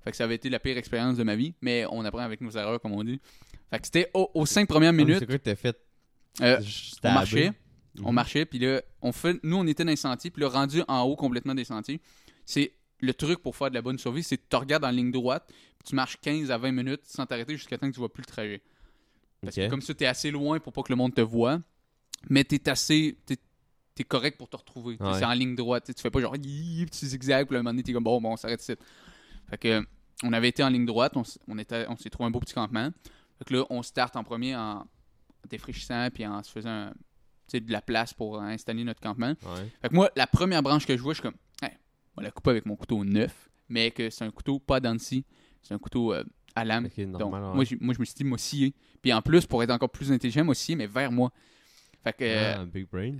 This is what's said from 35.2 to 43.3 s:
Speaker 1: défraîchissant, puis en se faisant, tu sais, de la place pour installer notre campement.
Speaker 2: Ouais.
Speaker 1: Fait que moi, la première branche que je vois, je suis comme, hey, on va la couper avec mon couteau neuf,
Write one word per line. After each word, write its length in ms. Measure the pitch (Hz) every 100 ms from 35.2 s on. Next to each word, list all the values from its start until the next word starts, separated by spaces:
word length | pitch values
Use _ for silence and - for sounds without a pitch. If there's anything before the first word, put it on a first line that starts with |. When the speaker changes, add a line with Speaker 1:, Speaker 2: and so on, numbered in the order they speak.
| _ _ -
Speaker 1:
défraîchissant, 600 | 110 - - - 120 123
puis 140 | - 107
en 160 | 101
se 80 | 101
faisant, 400 | 107 113 110 101 - - _ _ _ _
tu 100 | 123
sais, 20 |
de 100 | 113
la 100 | 107
place 300 | - 113 117
pour 260 | - 110 107
installer 440 | 104 110 - 113
notre 160 | 120 110
campement. 340 | 113 113 117 156
Speaker 2:
Ouais. 260 | 90 87 104 -
Speaker 1:
Fait 60 | 123
que 40 |
moi, 160 | 160 196 -
la 100 | 127
première 360 | - 180 175
branche 240 | 135 147 143
que 100 | 127
je 60 |
vois, 100 | 131
je 80 | 160
suis 20 |
comme, 140 | 120 - _ -
hey, 80 | 131 - _ _ _ -
on 40 |
va 40 |
la 60 | 104
couper 200 | - -
avec 160 | 117 107
mon 100 | 104
couteau 280 | - 110
neuf, 460 | 98 101 -